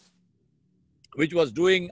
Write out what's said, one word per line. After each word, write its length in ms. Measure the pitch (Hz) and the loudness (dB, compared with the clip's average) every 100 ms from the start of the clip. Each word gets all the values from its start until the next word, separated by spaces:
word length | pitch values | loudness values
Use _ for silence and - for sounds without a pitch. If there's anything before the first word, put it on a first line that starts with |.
| _ _ _ _ _ _ _ _ _ _ _ | _ _ _ _ _ _ _ _ _ _ _
which 180 | - 160 | -4 -2
was 200 | 170 147 | 0 -2
doing 380 | 117 185 185 175 | 0 2 2 -2